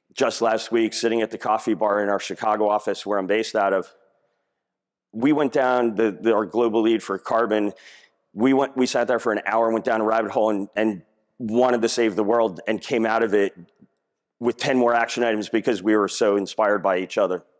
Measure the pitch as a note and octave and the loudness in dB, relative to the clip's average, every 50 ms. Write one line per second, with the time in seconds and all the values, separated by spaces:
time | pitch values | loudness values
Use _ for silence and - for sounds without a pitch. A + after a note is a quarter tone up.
0 | _ _ - - B2+ A#2 - - A#2 A2+ A2+ A2 - - A#2 A#2 A2+ G#2 - - | _ _ -4 -2 -2 -2 0 0 0 0 0 0 -2 -2 -2 0 0 0 -2 -2
1 | A#2+ A2+ A2+ A#2 A2 G#2 - - - A2 G#2+ G#2+ - A#2 G#2+ - G#2+ G#2 G2+ G#2 | -2 0 0 0 -2 -4 -6 -6 -2 -2 -2 0 0 -2 -2 0 0 0 0 0
2 | G2+ G2+ G2+ F#2+ - - G#2+ - A2 G#2+ G#2+ G#2+ G#2+ G#2 G#2 G#2 - G#2 G2 - | 0 0 -2 -4 -4 -8 -8 -4 -2 -2 0 0 0 0 0 0 -2 -4 -6 -6
3 | - G2+ G#2 G2+ F#2 F#2 G#2 A2+ A2 - - G#2+ G2 G2 G2 F#2+ F2 - _ _ | -4 -4 -4 -2 -2 0 -2 -2 -2 -2 -2 0 0 0 0 -2 -4 -6 _ _
4 | _ _ _ _ _ _ _ _ _ _ _ _ _ _ _ _ _ _ _ _ | _ _ _ _ _ _ _ _ _ _ _ _ _ _ _ _ _ _ _ _
5 | _ _ - A2 B2 D3 D3+ D3+ D3 B2+ - C#3+ C3 B2+ B2+ B2 A#2+ A#2 G#2 F#2+ | _ _ -6 -2 0 2 2 2 0 0 0 0 2 2 2 2 2 0 0 0
6 | A2+ G#2+ G2 D#2+ G2 A2+ G#2+ G#2+ G#2+ F2 - A#2 A#2+ A#2 G#2+ A#2 A2 A#2 A2+ G#2 | 0 0 -2 0 0 2 2 2 0 -2 0 0 0 2 2 2 2 2 0 0
7 | - - G2 F#2+ - - A#2 A2+ A#2 G#2 G#2+ G#2+ G#2 G2+ - - - - - - | -2 -4 -8 -6 -4 -2 0 0 2 2 0 0 0 -2 -4 -8 -16 -20 -20 -20
8 | - _ _ _ _ _ - G2 A#2+ C3+ C3+ C3+ C3+ C3 - B2+ B2+ - - B2 | -20 _ _ _ _ _ -4 0 2 2 2 2 0 0 0 0 0 0 0 0
9 | A#2+ A#2 B2 A2+ - A#2+ G#2 G#2 - G2 G#2+ A#2 A#2 A2+ A2+ A2 F#2 B2 A2+ A2 | 0 0 0 0 0 -2 -2 -2 -2 -2 0 0 2 0 0 0 0 0 0 0
10 | G#2+ A2 A2 A2+ A2 G2+ G2+ B2 G#2+ A2 G#2+ G2 G2+ - - G#2 A2 G#2+ G2+ E2+ | 0 0 0 0 -2 -2 0 0 2 2 0 -2 -4 -6 -4 -2 -2 -2 -2 -4
11 | - _ _ _ _ _ _ - B2 G#2+ A2 B2 B2+ B2+ B2 A#2 A2+ A2 - B2 | -10 _ _ _ _ _ _ -10 -6 -2 2 2 4 4 2 2 0 0 0 0
12 | A#2 A2 F#2 G#2+ G#2 G2+ A#2+ A#2 A2+ G2+ F2 D#2 - - A2 G2 - - C3+ A2+ | 0 0 0 0 0 2 2 2 0 0 -2 -6 -6 -4 -4 -4 -4 -4 -2 0
13 | A2+ A2 A2 A#2+ A#2 G#2 G2+ G#2 G2 G2 - F2 E2+ - _ _ _ _ _ _ | 0 0 0 0 0 2 2 2 2 0 -2 -8 -20 -20 _ _ _ _ _ _
14 | _ _ _ _ _ _ _ - A#2 A#2 A2+ - - D3 C3 B2+ A#2+ A#2 A#2+ A#2 | _ _ _ _ _ _ _ -4 -4 -2 -2 -2 0 0 2 4 4 4 4 2
15 | A2+ - - A#2+ A#2+ A#2 A2 G#2+ G2+ - - A2 - C3 A2 F2+ F#2 G#2+ G#2+ G#2+ | 0 0 -2 0 0 0 0 -2 -2 -2 -2 0 0 0 -2 0 2 2 4 4
16 | G2+ F#2 - - A#2+ G#2 G2+ G2+ F#2+ - - - G#2+ G#2 G#2 G2 E2+ G2 F#2 F#2 | 2 0 0 0 2 2 2 2 0 -2 -2 0 0 2 2 0 0 0 0 -2
17 | F#2+ - - A2 G2 F2+ F2+ F2 - _ _ _ | -2 -2 0 0 0 0 0 -4 -8 _ _ _